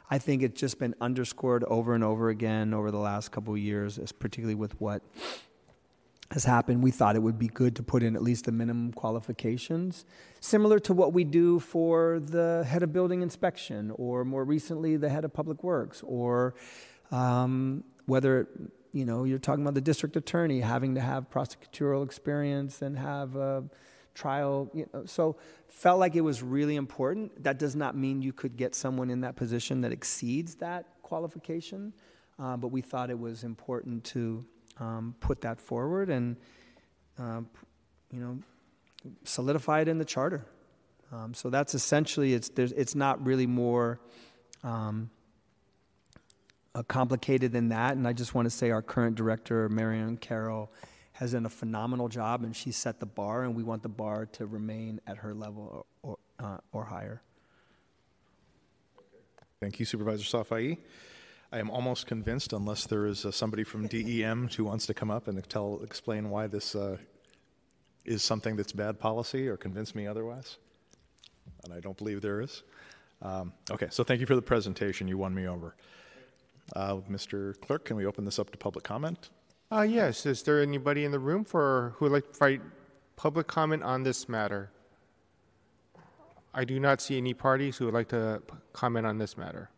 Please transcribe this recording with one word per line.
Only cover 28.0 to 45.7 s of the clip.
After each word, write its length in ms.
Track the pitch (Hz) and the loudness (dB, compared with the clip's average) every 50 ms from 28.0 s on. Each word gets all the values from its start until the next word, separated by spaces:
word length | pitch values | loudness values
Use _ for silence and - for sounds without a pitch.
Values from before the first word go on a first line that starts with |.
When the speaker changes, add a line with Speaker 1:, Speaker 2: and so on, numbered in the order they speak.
| 135 135 135 135 131 | 0 0 0 0 -2
Speaker 1:
you 100 | 135 131 | -2 -4
could 240 | - - 123 117 120 | -4 -6 -6 -4 -2
get 160 | 127 123 - | -2 -2 -2
someone 380 | - - 131 131 127 127 127 | -2 -2 -2 0 0 0 0
in 100 | 123 123 | 0 0
that 140 | 127 123 - | -2 -2 -4
position 460 | - 127 113 120 120 - - 135 127 | -2 -2 0 0 0 0 0 0 0
that 100 | 123 120 | 0 0
exceeds 640 | 120 - - - - - 123 117 127 151 165 165 160 | -2 -4 -4 -6 -4 -4 -2 -2 0 -2 -2 -4 -6
that 300 | - 170 170 175 175 175 - _ _ - | -8 -6 -6 -6 -6 -8 -12 _ _ -12
qualification, 880 | - 170 160 170 156 - 160 - - 165 170 165 - 190 190 202 214 202 - - - - _ _ _ _ - | -6 -6 -4 -4 -6 -8 -10 -8 -6 -6 -6 -6 -8 -10 -10 -10 -12 -12 -16 -20 -20 -20 _ _ _ _ -8
uh, 180 | 135 127 127 123 | -6 -6 -4 -4
but 120 | 127 120 | -4 -4
we 120 | 131 131 | -4 -4
thought 300 | 127 - - 127 123 123 | -4 -4 -4 -4 -4 -4
it 80 | 123 117 | -4 -6
was 240 | 117 117 113 110 120 | -6 -8 -8 -8 -8
important 600 | 117 113 - - - 123 120 - 127 117 113 117 | -10 -10 -10 -8 -6 -6 -6 -4 -6 -6 -8 -6
to, 380 | - - 123 117 113 113 113 123 - _ _ _ - - - | -6 -4 -2 -2 -2 -2 -4 -8 -12 _ _ _ -20 -12 -8
um, 340 | 120 113 113 110 113 117 120 - | -6 -6 -4 -4 -6 -8 -6 -4
put 220 | - - 135 - | -2 -2 -2 -2
that 200 | - 113 113 - | -2 -6 -6 -6
forward 480 | - - 120 120 131 151 180 196 196 185 | -8 -6 -4 -4 -2 -2 -2 -2 0 0
and, 260 | 143 127 120 120 120 - - - - - - - - _ _ _ _ _ _ _ _ - | 0 0 0 -2 -4 -6 -12 -20 -20 -20 -20 -20 -20 _ _ _ _ _ _ _ _ -10
uh, 220 | 123 117 113 117 | -8 -6 -6 -6
p-, 760 | 113 113 - - - - _ _ _ _ _ _ _ _ 127 123 | -8 -10 -14 -20 -20 -20 _ _ _ _ _ _ _ _ -12 -10
you 40 | |
know, 180 | 123 123 123 143 - - _ _ _ _ _ _ _ _ _ - - - - - - | -8 -8 -8 -10 -12 -16 _ _ _ _ _ _ _ _ _ -20 -20 -20 -18 -10 -4
solidify 580 | - - - 127 135 147 147 - - 151 156 | -2 0 2 2 2 2 2 2 2 4 4
it 60 | 156 160 | 4 4
in 120 | 160 160 | 2 0
the 60 | 156 | 0
charter. 400 | - - 131 135 180 180 139 107 - - - - _ _ _ _ _ _ _ _ - | -2 0 0 0 0 0 -4 -8 -12 -20 -20 -20 _ _ _ _ _ _ _ _ -16
Um, 240 | 123 113 110 113 120 | -12 -12 -10 -10 -10
so 140 | - - 123 | -8 -4 0
that's 260 | 127 139 143 - - | 0 0 2 0 0
essentially, 580 | 127 - - 147 151 156 - - 151 143 135 127 | -2 0 4 4 4 4 2 2 2 4 4 4
it's, 160 | 117 - - | 2 0 0
there's, 220 | - 135 123 123 | 0 0 0 2
it's 240 | 127 147 127 - - | 2 0 0 0 0
not 280 | 143 139 135 131 - 139 | 0 2 2 2 2 2
really 220 | 127 131 131 127 | 2 4 4 4
more, 540 | 123 123 123 120 120 120 120 120 117 117 - - - - - - - - _ _ _ - - - | 4 2 2 4 4 4 4 2 2 0 -4 -10 -18 -20 -20 -20 -20 -20 _ _ _ -18 -12 -8
um, 480 | 123 113 113 107 107 107 110 113 110 - _ _ _ _ _ _ _ _ _ _ _ | -6 -4 -4 -4 -2 -4 -4 -6 -8 -10 _ _ _ _ _ _ _ _ _ _ _